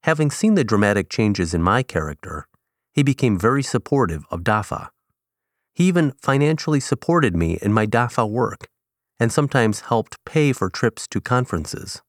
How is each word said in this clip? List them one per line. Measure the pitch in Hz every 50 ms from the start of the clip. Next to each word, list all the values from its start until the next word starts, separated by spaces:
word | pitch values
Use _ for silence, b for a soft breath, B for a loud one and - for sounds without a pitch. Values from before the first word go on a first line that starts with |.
| -
Having | - 160 151 156 147
seen | - - - 220 214
the | 190 135
dramatic | 104 113 101 104 101 104 104 92 -
changes | - - 113 107 104 95 90 80 87
in | 85
my | 82 90 101 123 127
character, | _ - 82 76 76 73 _ - - - 73 - _ _ _ _ _ _ _ _ _ _
he | - 143
became | 139 131 - - 123 104 90
very | 87 - 131 143 135
supportive | - - 123 - - - 139 127 90 80 76 - _
of | - 85 85
Dafa. | 107 107 107 104 - - - - - _ _ _ _ _ _ _ _ _ _ _ _ _ _ _ _ _
He | - 175
even | 185 180 175 160 143 131 _
financially | - - 135 139 143 151 160 156 - - 151 143
supported | - - - - - - 165 175 147 113 85
me | 85 85 82 85 -
in | - 101 107
my | 110 110
Dafa | 107 107 117 123 120 - - 117 107
work | 107 123 123 - - - - _ _ _ _ _ _ _ _ _ _ _
and | 117 117
sometimes | - - 147 139 - 139 117 110 104 -
helped | - - 120 117 - _ - - _
pay | - - 160 151 143 127
for | - 110 95
trips | - - - 117 - - - -
to | - 101
conferences. | - - 127 123 127 - - 85 80 - - - - - - - _